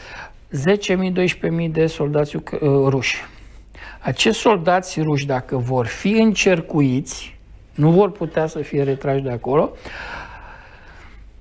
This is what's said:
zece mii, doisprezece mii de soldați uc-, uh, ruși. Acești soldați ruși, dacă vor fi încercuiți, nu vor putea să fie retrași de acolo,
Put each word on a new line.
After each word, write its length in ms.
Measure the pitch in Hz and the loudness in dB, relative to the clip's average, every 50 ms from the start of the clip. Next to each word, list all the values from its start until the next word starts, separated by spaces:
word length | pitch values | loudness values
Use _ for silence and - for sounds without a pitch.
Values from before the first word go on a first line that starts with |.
| - - - - - - - - - - | -16 -16 -16 -16 -16 -18 -20 -20 -14 -8
zece 440 | - 143 135 180 202 202 202 - 185 | -6 -2 2 2 2 2 0 0 0
mii, 160 | 185 190 185 | 0 0 0
doisprezece 500 | 180 185 180 180 - - - 170 165 170 | 0 0 0 0 0 -2 -4 -2 -2 -2
mii 80 | 170 165 | -2 -2
de 180 | 156 160 160 | 0 2 0
soldați 500 | 160 - - 147 143 147 147 147 147 - | 0 0 -2 -2 0 0 0 0 0 -4
uc-, 140 | 156 - - - - | -8 -8 -8 -6 -2
uh, 0 | 156 143 139 139 135 135 | 2 2 4 4 4 4
ruși. 360 | 135 135 117 - - - - - - - - - - - - - - - - - - - | 2 2 0 -2 -4 -4 -8 -14 -18 -20 -20 -20 -20 -20 -20 -20 -20 -20 -20 -20 -18 -8
Acești 400 | - - 127 - - 226 214 - | -6 -4 -2 0 2 0 0 2
soldați 600 | - 254 214 185 160 180 180 185 180 - - 151 | 2 2 2 4 2 2 2 2 0 -2 -4 -2
ruși, 260 | 156 156 147 139 139 | 0 0 0 0 0
dacă 300 | 143 135 127 - - 143 | -2 -2 -4 -4 -4 -4
vor 300 | 127 120 123 131 127 117 | -4 -2 0 0 0 -2
fi 260 | 110 - - - 196 | -2 -4 -2 0 2
încercuiți, 1200 | 214 220 220 226 202 - - 202 185 165 165 - - 151 143 131 127 135 165 - - - - - - - - - - - - - - | 4 4 4 4 4 4 4 2 2 2 0 0 2 2 4 4 2 0 -2 -4 -8 -12 -14 -16 -18 -20 -20 -20 -20 -20 -20 -12 -2
nu 160 | - 147 156 | 2 4 6
vor 200 | 165 190 208 190 | 6 6 4 4
putea 360 | 202 - 175 160 - 160 156 | 0 -4 -8 -4 -2 -2 -2
să 120 | 156 - 156 | -2 -2 -6
fie 240 | 143 - - 143 | -6 -4 -2 0
retrași 400 | 139 135 135 135 - 143 135 139 | 0 0 0 -2 -2 -2 -2 0
de 80 | 139 131 | -2 -4
acolo, 400 | 123 113 - 127 135 156 185 - - - - - - - - - - - - - - - - - - - - - - - - - - - - - - - - - - - | -6 -6 -4 0 2 2 2 2 -2 -10 -16 -16 -14 -14 -14 -14 -14 -14 -14 -16 -18 -18 -20 -20 -20 -20 -20 -20 -20 -20 -20 -20 -20 -20 -20 -20 -20 -20 -20 -20 -20 -20